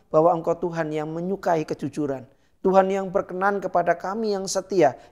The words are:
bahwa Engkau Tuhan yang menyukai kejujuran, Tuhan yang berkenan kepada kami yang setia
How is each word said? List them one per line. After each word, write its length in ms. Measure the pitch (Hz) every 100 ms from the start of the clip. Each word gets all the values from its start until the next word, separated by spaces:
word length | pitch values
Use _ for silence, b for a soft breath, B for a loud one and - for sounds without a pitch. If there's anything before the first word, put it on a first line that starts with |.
| b
bahwa 240 | 156 165
Engkau 240 | 170 160 170
Tuhan 320 | 180 165 156 151
yang 160 | 151
menyukai 560 | 160 180 196 190 170 151
kejujuran, 560 | 151 147 151 147 135 120 _ _ _
Tuhan 240 | 190 190 190
yang 240 | 196 190
berkenan 480 | 190 190 180 196 202
kepada 400 | 190 185 170 170
kami 400 | 185 208 220 196
yang 80 | 190
setia 480 | 190 185 196 147 117 B